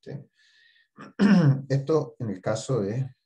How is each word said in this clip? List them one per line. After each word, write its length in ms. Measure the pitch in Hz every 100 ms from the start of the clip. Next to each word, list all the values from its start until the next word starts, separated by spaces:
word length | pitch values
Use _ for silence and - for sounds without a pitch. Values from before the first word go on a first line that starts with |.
¿Sí? 100 | - - - _ _ _ _ _ _ _
<clears throat> 720 | - _ 202 185 151 135 -
Esto 460 | 135 135 156 - _
en 100 | 117
el 120 | 95
caso 400 | 101 107 - 127
de 340 | 98 120 135 _